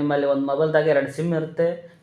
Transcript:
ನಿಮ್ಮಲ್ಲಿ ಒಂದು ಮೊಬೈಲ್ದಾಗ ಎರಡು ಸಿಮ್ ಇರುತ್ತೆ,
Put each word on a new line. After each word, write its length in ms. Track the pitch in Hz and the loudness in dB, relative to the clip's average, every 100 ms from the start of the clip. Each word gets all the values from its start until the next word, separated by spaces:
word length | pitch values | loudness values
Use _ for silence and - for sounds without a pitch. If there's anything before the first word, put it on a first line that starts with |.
ನಿಮ್ಮಲ್ಲಿ 280 | 147 143 143 139 | 0 0 2 0
ಒಂದು 100 | 139 | 0
ಮೊಬೈಲ್ದಾಗ 360 | 139 156 156 156 139 | 0 2 2 4 2
ಎರಡು 160 | 135 156 | 0 -4
ಸಿಮ್ 160 | 170 160 | -2 -2
ಇರುತ್ತೆ, 280 | 156 - 170 175 - - | -4 -2 -2 -2 -12 -10